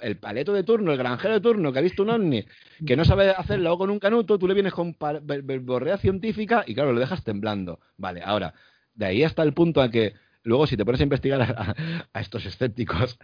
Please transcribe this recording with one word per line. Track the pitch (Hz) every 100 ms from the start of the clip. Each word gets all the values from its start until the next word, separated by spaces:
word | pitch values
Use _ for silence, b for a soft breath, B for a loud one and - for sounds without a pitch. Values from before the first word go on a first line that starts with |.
el | 120 101
paleto | 104 107 151
de | 202
turno, | 180 226 185
el | 139
granjero | 123 123 202
de | 220
turno, | 226 214 151
que | 131
ha |
visto | 175 -
un | 202
ovni, | 233 185 117 - b b b 156
que | 165
no |
sabe | 165 196 196
hacerlo | 190 180 202 170 175
con | 190
un | 208
canuto, | 196 233 196 208
tú | 180
le |
vienes | 196 196
con | 175 170
pa-, | 156 151 156
ver-, | 147 143
verborrea | 135 131 127 123 139 196
científica | 196 190 220 208 214 233 180
y, |
claro, | 113 143
lo | 120
dejas | 135 180
temblando. | - 101 107 104 90 82 _ -
Vale, | 95 87
ahora, | 92 104 87 - b b b
de | 113 101
ahí | 98
hasta | 160 -
el | 156
punto | 139 170 147
a | 127
que | 117 107 - b b
luego, | 117 123 156
si | 113
te |
pones | 104 131
a |
investigar | 143 135 135 135
a, |
a, | 117 117 107 - 160 165 B
a | 101
estos | 104 110
escépticos, | 95 - 123 110 101 82 123 -